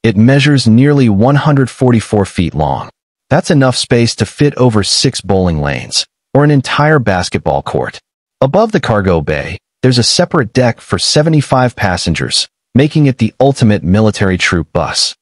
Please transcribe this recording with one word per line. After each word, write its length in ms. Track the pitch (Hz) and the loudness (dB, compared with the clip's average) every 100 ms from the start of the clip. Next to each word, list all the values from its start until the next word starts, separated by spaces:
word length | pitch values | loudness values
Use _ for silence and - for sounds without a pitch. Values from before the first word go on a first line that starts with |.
It 140 | 113 101 | 0 2
measures 500 | 117 139 139 139 113 | 4 4 2 2 4
nearly 440 | 110 143 143 123 | 4 4 4 2
one 260 | 98 120 143 | 2 2 2
hundred 320 | 156 139 127 | 2 0 0
forty-four 560 | - 127 120 - 104 | 0 0 0 0 -2
feet 300 | 98 - 85 | -2 -2 -4
long. 340 | 71 76 65 - _ _ _ _ | -2 -4 -4 -10 _ _ _ _
That's 220 | 147 - | -2 2
enough 260 | 156 131 123 | 2 2 0
space 380 | - 120 117 - | -2 0 0 -2
to 100 | 104 | -8
fit 280 | - 147 - | -2 -2 2
over 260 | 127 107 | 0 0
six 380 | 95 - 139 - | -2 -2 -2 -4
bowling 400 | 92 98 90 80 | -2 0 0 -2
lanes, 460 | 71 64 62 - - _ _ | -4 -6 -6 -8 -8 _ _
or 80 | 135 | 0
an 80 | 147 | 2
entire 480 | 147 - - 147 151 | 2 0 -2 0 0
basketball 640 | 107 92 90 90 82 69 | 0 -2 -4 -4 -4 -4
court. 380 | - 69 62 - _ _ _ _ | -4 -6 -6 -12 _ _ _ _
Above 320 | 135 180 226 | -2 0 0
the 80 | 196 | -2
cargo 400 | - 107 95 82 | 0 0 2 0
bay, 380 | 73 73 80 92 _ _ | -2 -6 -6 -12 _ _
there's 160 | 127 123 | 0 2
a 40 | |
separate 500 | 110 - 175 175 107 | 0 0 0 -2 -2
deck 280 | 131 123 - | 0 -2 -2
for 180 | - 92 | -6 -4
seventy-five 800 | - 151 156 156 - 131 127 - | -2 0 2 0 0 0 0 -2
passengers, 720 | 101 87 - 73 64 - - _ _ | -4 -2 -4 -4 -4 -4 -6 _ _
making 320 | 123 147 156 143 | 0 2 2 0
it 120 | 127 | 0
the 160 | 110 _ | -4 _
ultimate 460 | 139 139 110 101 | 0 2 2 2
military 540 | 85 98 110 - 98 90 | 0 2 2 0 -2 0
troop 340 | - 87 80 | -2 -2 -2
bus. 420 | 90 76 - - - | -4 -4 -4 -6 -8